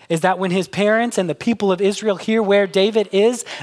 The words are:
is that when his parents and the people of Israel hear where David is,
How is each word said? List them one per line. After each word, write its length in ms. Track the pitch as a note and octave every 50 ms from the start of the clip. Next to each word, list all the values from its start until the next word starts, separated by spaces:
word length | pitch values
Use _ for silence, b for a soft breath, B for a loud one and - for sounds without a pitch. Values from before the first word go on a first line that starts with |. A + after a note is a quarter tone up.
| b b
is 120 | E3 D#3+
that 180 | E3 F3+ F#3 F3+
when 120 | F#3+ F#3
his 160 | F3 F#3+ F3+ -
parents 500 | - F#3 G3+ G#3 A3 A3+ A#3 A#3+ - -
and 120 | F#3 E3
the 60 | C#3+
people 360 | - - A#3+ A#3 - G#3 G3
of 100 | F#3 F3
Israel 340 | G3+ G3 G3+ - G#3+ A3 G3
hear 260 | F3 - - A3 A3+
where 260 | A3 G3 G3+ G3+ G3+ F#3
David 420 | D#3+ F#3+ F#3+ A3 G#3+ A3+ G3+ F#3+
is, 340 | - F#3+ G#3 A#3 B3 A#3 B B B B